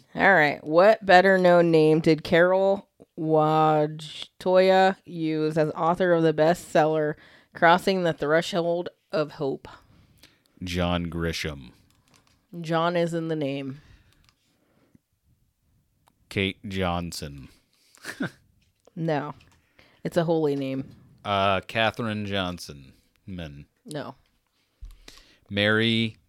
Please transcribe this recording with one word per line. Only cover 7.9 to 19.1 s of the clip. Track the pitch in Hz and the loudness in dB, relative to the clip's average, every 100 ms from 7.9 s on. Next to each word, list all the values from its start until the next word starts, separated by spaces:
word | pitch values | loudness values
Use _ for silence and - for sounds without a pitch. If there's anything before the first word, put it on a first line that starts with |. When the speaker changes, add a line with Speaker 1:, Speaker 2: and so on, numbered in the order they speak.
| 190 | -2
Speaker 1:
the | 175 | -2
Threshold | 156 147 160 170 190 170 170 175 _ - | -2 0 0 0 -4 -4 -4 -6 _ -8
of | 156 147 | -6 -6
Hope? | - 139 147 - - _ _ _ _ _ _ _ - | -4 -6 -6 -12 -20 _ _ _ _ _ _ _ -14
Speaker 2:
John | 92 90 87 87 87 | -6 -2 0 -2 -4
Grisham. | 82 82 80 80 69 60 _ _ _ _ _ _ _ _ 170 | -6 -6 -6 -8 -10 -18 _ _ _ _ _ _ _ _ -12
Speaker 1:
John | 160 165 170 175 | -4 -2 0 -2
is | 170 | -2
in | 165 160 | -4 -6
the | 160 | -4
name. | 139 139 135 139 _ - _ _ _ _ _ _ _ _ _ _ _ _ _ _ _ _ _ _ _ _ _ _ - | -4 -6 -10 -14 _ -20 _ _ _ _ _ _ _ _ _ _ _ _ _ _ _ _ _ _ _ _ _ _ -10
Speaker 2:
Kate | 104 95 - 107 | -4 -4 -6 -10
Johnson. | 95 90 87 85 - 76 71 65 _ _ _ _ _ - - | -4 -4 -4 -6 -10 -14 -16 -20 _ _ _ _ _ -16 -10
<laughs> | - - _ _ _ _ _ - | -10 -12 _ _ _ _ _ -8
Speaker 1:
No. | 165 | -4